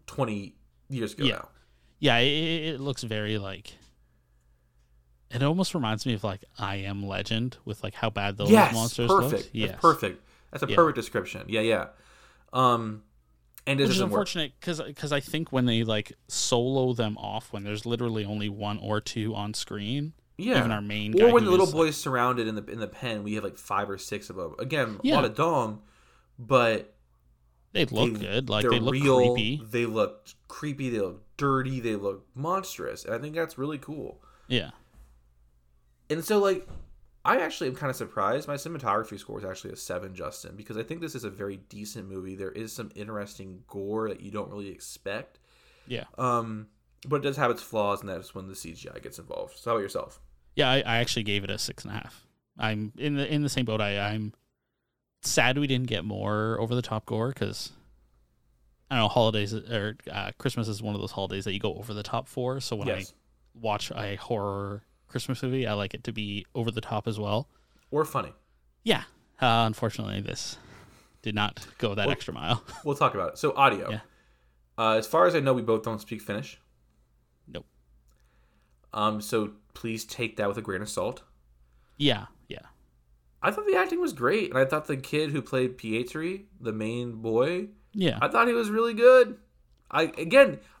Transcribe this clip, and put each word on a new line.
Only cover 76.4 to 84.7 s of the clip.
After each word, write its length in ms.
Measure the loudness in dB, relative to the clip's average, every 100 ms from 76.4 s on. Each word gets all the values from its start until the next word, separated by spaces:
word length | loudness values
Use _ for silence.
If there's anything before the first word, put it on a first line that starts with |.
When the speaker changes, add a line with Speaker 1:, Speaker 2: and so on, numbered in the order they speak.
| -8 -16 _ _ _ _ _ _ _ _ -18
Speaker 2:
Nope. 180 | -16 -16 _ _ _ _ _ _ _ _ _ _ _ _
Speaker 1:
Um, 280 | -2 0 0
so 320 | -2 -2 -2 -6 _
please 320 | -10 -6 -6 -8
take 320 | -6 -6 -2
that 100 | -2
with 100 | -2
a 40 |
grain 200 | -4 -6
of 80 | -6
salt. 340 | -4 -4 -6 -14 _ _ _ _ _ _ 0
Speaker 2:
Yeah, 300 | 2 2 -2 -18 -16
yeah. 120 | -16 -16 _ _ _ _ _ _ _
Speaker 1:
I 100 | 0
thought 140 | 0 2
the 80 | 2
acting 220 | 2 0
was 140 | -2
great, 360 | 0 2 2 2
and 80 | 2
I 60 |
thought 220 | 4